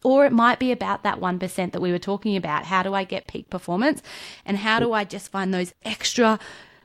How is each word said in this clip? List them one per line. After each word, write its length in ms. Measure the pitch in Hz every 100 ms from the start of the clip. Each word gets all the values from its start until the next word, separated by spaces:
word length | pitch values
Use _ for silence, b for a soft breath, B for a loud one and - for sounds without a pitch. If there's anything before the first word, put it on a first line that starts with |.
or 220 | 254 269 285
it 80 |
might 260 | 233 233 233
be 140 | 254
about 300 | 240 190 196
that 180 | 208 -
one 180 | 185 180
percent 320 | 180 - 180
that 100 | 180
we 120 | 185
were 60 | 175
talking 360 | 196 196 220 196
about. 300 | 170 151 -
How 180 | 190
do 100 | 185
I 120 | 196 190
get 220 | 190 -
peak 220 | - -
performance, 520 | 180 - 180 269 - B B B B -
and 120 | 196
how 240 | 220 226
do 100 | 233
I 140 | 220 202
just 260 | 202 -
find 220 | 196 190
those 200 | 185 180 - 226
extra 520 | 214 - - 226 214 B B B B